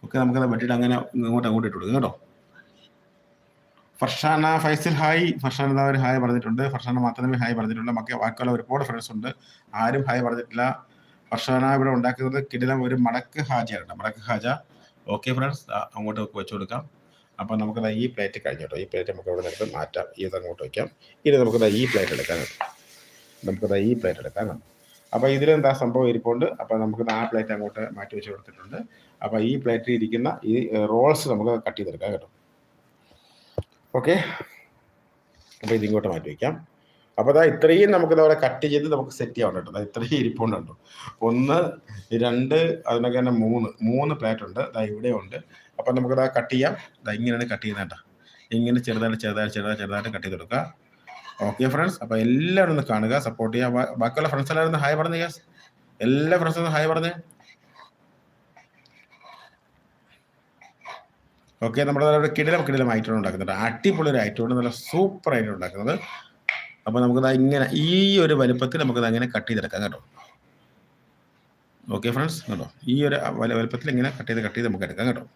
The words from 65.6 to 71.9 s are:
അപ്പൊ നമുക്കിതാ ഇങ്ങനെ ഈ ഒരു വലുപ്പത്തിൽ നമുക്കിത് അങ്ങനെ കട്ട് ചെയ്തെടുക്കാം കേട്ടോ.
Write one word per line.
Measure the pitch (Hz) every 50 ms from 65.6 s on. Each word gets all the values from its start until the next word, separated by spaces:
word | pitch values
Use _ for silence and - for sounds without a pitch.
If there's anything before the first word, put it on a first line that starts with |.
| 87 90 - 98 104 120 156 196 - - - - - - _ _ _ - - - - - - _ _ -
അപ്പൊ | 110 123 123
നമുക്കിതാ | 123 120 131 131 131 131 131
ഇങ്ങനെ | 131 135 143 139 135 135 - 151 151
ഈ | 160 175 190 196 196 196 196 170
ഒരു | 156 151 139
വലുപ്പത്തിൽ | 131 123 123 123 131 131 - 165 156
നമുക്കിത് | 135 120 123 117 113
അങ്ങനെ | 113 117 123 123 117
കട്ട് | 107 101 -
ചെയ്തെടുക്കാം | 117 107 - - - 92 104
കേട്ടോ. | 98 - - - _ _ - - - _ _ _ _ _ _ _ _ _ _ _ _ _ _ _ _ _ _ _ _ _ _ _ _ _ _ _ _ _ _ _ -